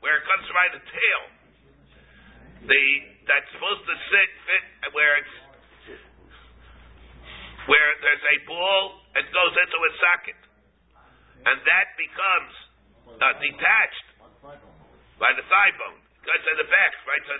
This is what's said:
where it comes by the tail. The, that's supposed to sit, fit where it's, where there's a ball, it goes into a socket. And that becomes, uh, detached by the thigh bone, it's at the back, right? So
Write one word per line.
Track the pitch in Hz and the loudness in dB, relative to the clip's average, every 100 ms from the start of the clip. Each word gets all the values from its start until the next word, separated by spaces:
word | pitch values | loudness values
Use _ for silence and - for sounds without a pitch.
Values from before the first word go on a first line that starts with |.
where | 139 151 | -2 0
it | 180 | 0
comes | 190 - | -2 0
by | 180 180 | 0 0
the | - | -2
tail. | - - 220 170 - _ _ _ _ _ _ _ _ - - - - - 113 | -14 -4 -2 -2 -6 _ _ _ _ _ _ _ _ -20 -20 -20 -20 -8 0
The, | 139 135 139 - - - | 2 2 -2 -6 -8 -2
that's | 143 - | -2 -2
supposed | - 180 202 175 | -10 -8 -6 -8
to | 165 - | -10 0
sit, | 196 185 - - | 2 2 -2 -4
fit | 185 - - 143 | -4 -4 -12 -6
where | 147 147 147 | 2 2 2
it's, | 143 - - - _ _ - - - _ - - - - - - - - - - - - - - - | -2 -14 -20 -20 _ _ -20 -20 -20 _ -20 -20 -20 -20 -20 -20 -20 -20 -20 -20 -20 -20 -18 -10 2
where | 147 151 147 | 4 4 2
there's | 147 143 147 | 0 0 0
a | 147 151 | -2 -4
ball, | 170 190 190 196 - _ | -4 0 0 -2 -10 _
it | 143 147 | -6 -2
goes | 175 175 175 | 0 0 2
into | 180 165 | 0 0
a | 165 - | -2 0
socket. | 175 170 - - _ _ _ _ _ _ _ _ _ _ 123 | 0 0 -4 -20 _ _ _ _ _ _ _ _ _ _ -2
And | 135 | 0
that | 147 180 - | 2 2 0
becomes, | - 156 - 190 180 - - - _ _ _ - | -6 -10 -4 0 0 -4 -14 -20 _ _ _ -16
uh, | - 135 120 | -2 -2 0
detached | 143 143 170 220 180 - - _ - _ 143 143 - - _ _ _ - | -6 -2 2 2 0 -4 -18 _ -20 _ -20 -20 -20 -20 _ _ _ -2
by | 113 131 | 0 0
the | - | 2
thigh | 190 196 - | 2 4 0
bone, | 104 - _ _ 156 165 | -8 -14 _ _ -4 -2
it's | 156 | -2
at | 156 | -2
the | 151 | 2
back, | 185 175 - 139 | 2 2 -2 -4
right? | 147 | -4
So | 143 | -4